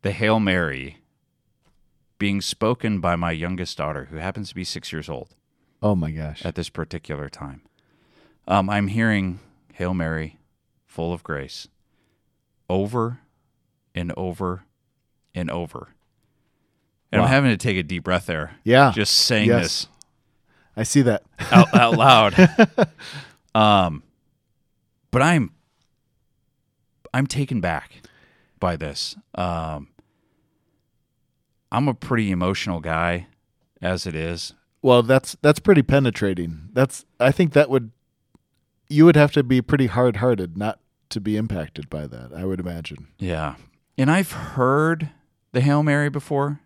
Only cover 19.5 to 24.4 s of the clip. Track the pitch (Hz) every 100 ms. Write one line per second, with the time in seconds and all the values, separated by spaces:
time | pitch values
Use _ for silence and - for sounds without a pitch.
19.5 | 117 85 - - _ _ _ _ _ _
20.5 | _ _ - 110 143 123 104 _ - -
21.5 | 185 - 123 117 120 135 123 107 95 180
22.5 | - 226 - 170 _ - 143 - _ _
23.5 | 113 107 101 87 76 _ _ _ _